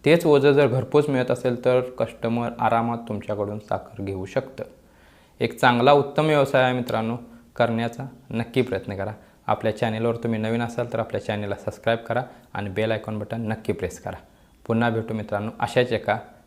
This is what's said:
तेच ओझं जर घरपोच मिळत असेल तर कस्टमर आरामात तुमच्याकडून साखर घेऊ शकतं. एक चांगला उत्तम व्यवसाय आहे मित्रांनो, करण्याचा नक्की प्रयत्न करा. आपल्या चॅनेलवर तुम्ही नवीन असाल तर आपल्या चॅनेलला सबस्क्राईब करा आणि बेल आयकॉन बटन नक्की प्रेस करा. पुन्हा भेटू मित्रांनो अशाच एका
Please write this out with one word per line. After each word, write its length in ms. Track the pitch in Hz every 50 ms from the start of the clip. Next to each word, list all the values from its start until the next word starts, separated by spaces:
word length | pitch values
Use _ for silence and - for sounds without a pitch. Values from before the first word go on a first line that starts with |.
| -
तेच 200 | 143 160 170 -
ओझं 260 | 156 147 139 131 147
जर 160 | 139 143 143
घरपोच 420 | 131 131 131 127 - - 147 143 147
मिळत 220 | 135 127 123 127
असेल 340 | 123 - - 127 120 117 -
तर 160 | 127 127 127
कस्टमर 680 | 127 127 - - 117 110 - - - 117 117 120 120 117 120 -
आरामात 380 | 120 110 117 117 113 120 117 117 117
तुमच्याकडून 520 | - 110 101 - - 107 101 104 101 104 107
साखर 440 | - - 104 98 - - - - 98
घेऊ 220 | 98 98 95 95
शकतं. 380 | 98 - 131 - - - - - - - - _ _ _ _ - - - - _ _ _ _
एक 200 | 120 117 - -
चांगला 320 | - 127 120 120 120 139
उत्तम 340 | 143 143 135 139 - - 151
व्यवसाय 380 | 156 151 147 135 135 - 131 127
आहे 100 | 127 123
मित्रांनो, 420 | 127 123 - - 113 113 113 117 120 - - - - - - _
करण्याचा 500 | - 120 117 113 113 117 117 - - 131 135 - - - -
नक्की 320 | - 113 113 - - 131
प्रयत्न 340 | 123 - 98 95 - 104 101
करा. 160 | 95 98 104 107 - - - _ _ _
आपल्या 300 | - 107 - - 113 107
चॅनेलवर 380 | - 123 113 110 110 113 117 113
तुम्ही 240 | 117 - 117 113 110
नवीन 220 | 110 110 117 117
असाल 320 | 120 117 117 - 120 117 -
तर 60 | 113
आपल्या 220 | 110 - - 104
चॅनेलला 340 | - - 107 104 104 101 98
सबस्क्राईब 440 | - - 107 - - - 113 117 117
करा 240 | - - 113 123 131 - - - - _ -
आणि 160 | 104 101 101
बेल 220 | 92 104 110 110
आयकॉन 280 | 110 107 - - 110 104
बटन 220 | 104 - 113 117
नक्की 320 | 113 107 110 107 - - 98
प्रेस 260 | - - 90 - -
करा. 180 | - - 87 - - _ _ _ _ _ _ _ _
पुन्हा 220 | - 117 117 117 120
भेटू 240 | 113 113 110 - 113
मित्रांनो 380 | 107 104 - 107 101 104 113 - -
अशाच 320 | 120 107 - 127 123 120
एका 260 | 113 104 - - 107 98 - - - - _